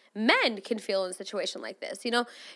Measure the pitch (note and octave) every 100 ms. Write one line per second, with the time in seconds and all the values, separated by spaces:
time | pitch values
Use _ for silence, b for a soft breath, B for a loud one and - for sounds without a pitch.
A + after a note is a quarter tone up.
0 | b G3+ A#3 B4 D4+ G3+ - A3 - F#3+
1 | F#3 F#3 F#3+ G3+ - - A2 - - -
2 | A#3+ A#3+ A#3+ B B